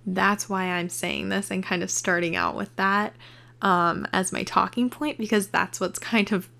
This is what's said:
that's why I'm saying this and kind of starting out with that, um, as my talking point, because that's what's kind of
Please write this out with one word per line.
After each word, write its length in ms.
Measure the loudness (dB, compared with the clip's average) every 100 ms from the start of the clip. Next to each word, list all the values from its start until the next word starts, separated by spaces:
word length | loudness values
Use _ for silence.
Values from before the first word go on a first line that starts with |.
| -4
that's 440 | 2 2 2 -2
why 160 | -4 -2
I'm 240 | -2 -4
saying 400 | -4 -4 -4 -2
this 200 | -2 -2
and 140 | -4
kind 180 | -2 -2
of 80 | -2
starting 460 | -2 0 2 2 0
out 200 | 0 -2
with 200 | -6 0
that, 400 | 2 2 0 -4 -20 -20 -20 -4
um, 440 | 2 4 2 0 -2
as 220 | 0 0
my 100 | -2
talking 460 | 0 2 2 2 -2
point, 280 | 0 -6 -4
because 300 | 2 2 2
that's 320 | 0 -2 -2
what's 180 | -4 -4
kind 340 | 0 2 2
of 180 | 0 -2 -6